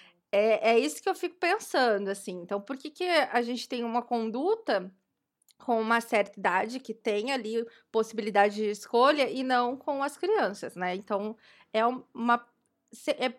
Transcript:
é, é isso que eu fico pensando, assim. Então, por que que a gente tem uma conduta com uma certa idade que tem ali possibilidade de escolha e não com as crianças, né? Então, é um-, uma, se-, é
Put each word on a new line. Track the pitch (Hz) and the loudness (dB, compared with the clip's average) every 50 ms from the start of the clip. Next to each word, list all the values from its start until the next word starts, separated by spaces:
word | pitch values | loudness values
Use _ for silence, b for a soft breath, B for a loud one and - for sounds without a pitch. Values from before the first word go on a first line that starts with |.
| b b b b _ _ | b b b b _ _
é, | - 202 208 226 214 - - 226 233 | 0 2 4 4 2 4 4 4 4
é | 226 | 4
isso | 262 302 302 - | 4 2 -2 -4
que | - 392 | -4 -4
eu | 370 | -2
fico | - - 359 - _ | -2 -4 -8 -4 _
pensando, | 359 339 392 440 - - - 294 254 233 208 202 202 196 | 0 0 0 0 -2 -2 0 2 4 4 2 2 0 -4
assim. | 202 196 - 214 185 175 | -6 -6 -8 -10 -10 -10
Então, | 170 208 202 202 | -8 -6 -6 -6
por | 202 - 269 269 | -6 -6 -10 -10
que | - 302 | -10 -12
que | - - 359 | -8 -4 -2
a | 359 349 302 269 - - 240 | 0 2 2 2 2 0 -2
gente | 240 233 254 233 - - | -2 -2 -4 -6 -6 -6
tem | 269 240 240 | -6 -6 -4
uma | 233 226 240 233 | -2 -2 -4 -2
conduta | - 247 233 220 220 214 254 302 381 440 440 - - 233 190 185 190 - _ _ _ _ _ _ _ _ _ _ _ _ _ | -2 -2 -2 -2 -2 -2 -2 0 0 0 0 0 -2 -2 -2 -2 -6 -12 _ _ _ _ _ _ _ _ _ _ _ _ _
com | - - 233 220 | -4 -2 0 0
uma | 220 220 233 226 | 2 2 0 0
certa | 233 - 247 208 202 - - 202 | 0 2 0 0 0 0 -4 -4
idade | 190 190 175 190 214 226 247 254 | -2 0 2 0 0 -2 -6 -8
que | - - 220 | -10 -10 -12
tem | - - 233 208 208 214 269 | -6 -4 -4 -2 -2 -2 -2
ali | 277 262 208 214 226 226 233 226 b b b b | -4 -4 -4 -4 -4 -4 -6 -6 b b b b
possibilidade | - 226 220 220 - 226 208 214 196 202 202 208 202 214 | -2 -2 -2 0 -4 -6 -4 0 4 4 4 4 4 0
de | 214 202 | -2 -2
escolha | 208 208 - - - 233 254 285 302 294 262 - | -4 -6 -6 0 2 4 6 6 6 4 2 0
e | - 262 262 | 0 -2 -2
não | 262 254 247 247 240 269 262 | 0 2 2 2 0 -2 -6
com | - 311 277 269 277 | -6 -6 -4 -2 -4
as | 294 294 - | -4 -4 -4
crianças, | 359 370 440 392 247 185 202 - - - - | -2 0 2 2 2 0 -2 -6 -10 -12 -8
né? | 175 180 180 180 | -6 -4 -4 -4
Então, | 196 214 - 214 196 208 214 233 b b b b b b b - | -6 -4 -4 -2 -2 -2 -4 -8 b b b b b b b 0
é | 220 226 240 | 0 2 2
um-, | 254 254 - _ - | 0 -2 -8 _ -10
uma, | 240 233 240 240 240 - - _ _ _ _ _ _ _ _ - | -4 0 2 2 2 0 -6 _ _ _ _ _ _ _ _ -20
se-, | - - 311 277 - | -6 -4 -4 -2 0
é | 247 262 247 | -2 -2 -4